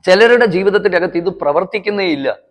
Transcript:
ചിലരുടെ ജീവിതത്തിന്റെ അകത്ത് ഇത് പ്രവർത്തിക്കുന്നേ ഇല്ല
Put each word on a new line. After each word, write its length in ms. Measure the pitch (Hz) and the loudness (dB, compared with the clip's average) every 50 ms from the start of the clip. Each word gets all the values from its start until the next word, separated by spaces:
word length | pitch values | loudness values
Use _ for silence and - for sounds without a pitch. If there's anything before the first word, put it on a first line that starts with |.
| _ | _
ചിലരുടെ 400 | 185 - 196 226 233 240 240 240 | 2 4 4 6 4 6 4 2
ജീവിതത്തിന്റെ 520 | 214 165 180 196 202 190 208 196 202 180 175 | 0 0 0 0 0 0 0 -2 0 -2 -2
അകത്ത് 180 | 175 175 175 | -2 -2 -4
ഇത് 120 | 170 170 190 | -4 -4 -4
പ്രവർത്തിക്കുന്നേ 760 | 180 - 170 143 143 160 190 180 - 214 185 208 208 202 196 | -6 -4 -4 -2 -2 -2 -4 -4 -8 -6 -6 -6 -4 -4 -2
ഇല്ല 300 | 180 156 139 135 127 101 - _ _ | -4 -4 -2 -4 -6 -6 -8 _ _